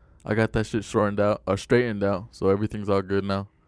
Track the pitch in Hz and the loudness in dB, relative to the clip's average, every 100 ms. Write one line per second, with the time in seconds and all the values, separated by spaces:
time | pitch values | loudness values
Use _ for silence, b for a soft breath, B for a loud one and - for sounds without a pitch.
0 | _ _ - 107 110 113 107 110 98 110 | _ _ -4 0 2 0 -2 -4 -2 0
1 | 104 101 104 107 - 98 - 123 120 104 | 0 2 0 0 -2 -4 2 2 2 0
2 | 98 95 117 - 98 98 107 107 101 98 | 0 -2 -6 -2 0 2 0 -4 0 0
3 | 95 98 98 98 98 _ | 0 -2 -2 -4 -6 _